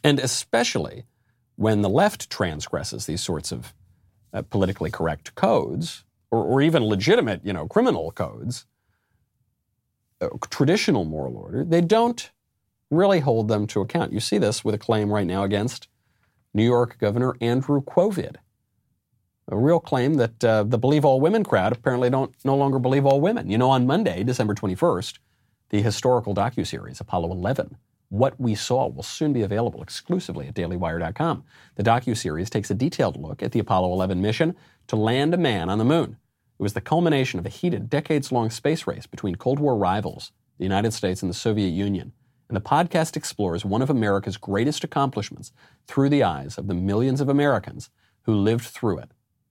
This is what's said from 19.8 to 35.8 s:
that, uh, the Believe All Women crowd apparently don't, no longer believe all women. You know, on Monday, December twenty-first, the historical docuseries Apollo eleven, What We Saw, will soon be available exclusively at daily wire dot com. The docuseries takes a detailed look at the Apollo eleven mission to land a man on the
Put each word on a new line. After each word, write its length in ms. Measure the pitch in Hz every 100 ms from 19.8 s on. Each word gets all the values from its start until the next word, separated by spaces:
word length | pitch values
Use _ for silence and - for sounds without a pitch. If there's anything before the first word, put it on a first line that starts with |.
| - 135 131
that, 280 | 151 113 -
uh, 180 | 117 110
the 160 | 104 113
Believe 260 | 127 151
All 160 | 143 131
Women 240 | 156 220
crowd 280 | - 101 98
apparently 400 | 120 135 123 123
don't, 240 | 131 135 _
no 100 | 139
longer 220 | 139 139 131
believe 280 | 127 139
all 140 | 139 139
women. 300 | 170 233 -
You 80 | 107
know, 140 | 127
on 160 | 131 123
Monday, 360 | 170 196 87
December 300 | 113 123 107
twenty-first, 640 | 101 104 92 170 92 - - _ _ _ _ _
the 120 | 104
historical 540 | 107 - 127 123 101
docuseries 680 | 98 110 - 92 - - -
Apollo 300 | - 180 85
eleven, 440 | 90 95 139 - - _ _ _
What 300 | 101 135 -
We 140 | 123
Saw, 340 | 104 - 127 -
will 160 | -
soon 300 | - - 156
be 80 | 127
available 400 | 101 101 92 -
exclusively 680 | - - - 180 - 73 67
at 60 |
daily 240 | - 85 87
wire 220 | 85 82
dot 160 | 82
com. 280 | - 165 110 - - -
The 100 | -
docuseries 680 | 104 120 127 107 87 76 98
takes 180 | 110 -
a 60 |
detailed 420 | 104 143 - 110 -
look 240 | 78 -
at 100 | 123
the 80 | 120
Apollo 320 | - 92 92
eleven 300 | 92 92 90
mission 340 | 104 110 165 180 _ _ -
to 80 |
land 380 | 110 110 127 147
a 40 | 175
man 320 | 156 101 85
on 100 |
the 40 | 104